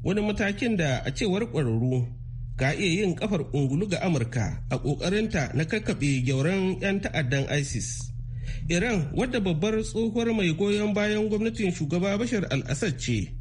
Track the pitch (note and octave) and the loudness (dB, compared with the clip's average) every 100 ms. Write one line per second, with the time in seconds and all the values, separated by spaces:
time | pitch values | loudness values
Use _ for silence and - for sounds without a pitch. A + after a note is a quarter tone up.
0 | - G3+ G#3+ G3+ G3+ G3+ B3 G#3+ D#3 B2+ | 0 0 0 0 0 0 0 2 2 0
1 | - - A3 F#3 A#2 A#2 C3 A2+ B2 B2+ | -2 -2 0 0 0 0 0 2 2 2
2 | A#2+ - - - - - B2+ - F#3+ E3+ | 0 -4 -10 -8 -6 -2 0 2 0 2
3 | G#3 D#3+ G3+ G3 B2 C#3+ C3+ C#3+ G#3 F3 | 2 0 0 0 0 0 2 2 0 0
4 | F#3+ D3+ A#2 B2 F2+ F2+ - C3 - B2 | 2 2 0 0 -2 -2 -4 -2 0 0
5 | E3+ G3+ A3 F3 B2+ A#2+ D#3+ A3 G#3+ G3+ | 0 0 0 0 0 0 0 -2 -2 0
6 | C#3+ C3+ B2 C3 C#3+ F#3+ F#3+ F3+ G3 G3 | 2 2 2 2 2 2 0 0 0 0
7 | G#3 - C3 C#3 C3+ D3 C#3 - - - | 0 -2 0 0 0 0 0 -4 -4 -6
8 | - - - - - - - E3+ A3+ G#3+ | -8 -8 -8 -6 -6 -4 0 0 2 0
9 | C#3 D3 B3 B3 F#3+ D#3 G3+ A3 A3 G#3+ | 0 0 0 0 0 2 2 0 -2 -2
10 | A3+ A#3 A#3 A3+ F3+ D#3+ G3+ G#3 G#3 G3+ | 0 0 0 2 2 2 2 2 2 2
11 | G#3 G#3+ G#3+ G#3 A3+ A3+ G3 F3 D3 E3+ | 2 2 2 2 0 0 0 0 0 2
12 | G3 F#3+ A#3+ A3 E3+ C3+ B2 C#3 G#3+ B2+ | 2 0 0 0 0 -2 -2 -2 0 -2
13 | - A2+ F2 - | 0 0 0 -6